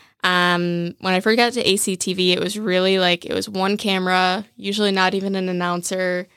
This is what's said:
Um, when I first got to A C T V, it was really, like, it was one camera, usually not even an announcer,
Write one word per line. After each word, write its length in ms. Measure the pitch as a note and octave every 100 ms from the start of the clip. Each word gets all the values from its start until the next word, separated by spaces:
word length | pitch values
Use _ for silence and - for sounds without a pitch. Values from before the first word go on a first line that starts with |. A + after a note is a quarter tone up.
| - _
Um, 680 | F#3 F3+ F3+ F3 F3 F3 E3+ -
when 140 | F#3
I 60 | F#3
first 160 | G#3+ A3+
got 160 | A#3+
to 160 | B3 -
A 80 | G3
C 180 | -
T 180 | F#3 -
V, 200 | F#3 F3+
it 80 | F3
was 180 | F3+ G#3
really, 400 | G#3+ F#3 F#3 F#3+
like, 260 | F3+ F3
it 80 | -
was 160 | F#3+ G3
one 280 | G3 F#3+ G#3
camera, 680 | G#3 F#3+ F#3 F#3 F#3 F#3 G#3 -
usually 340 | G3 G#3 G#3
not 240 | F#3+ F#3
even 220 | G3 G3 G3
an 120 | F#3
announcer, 800 | F3+ F3 F3 F3 F#3 F#3 F3+ F#3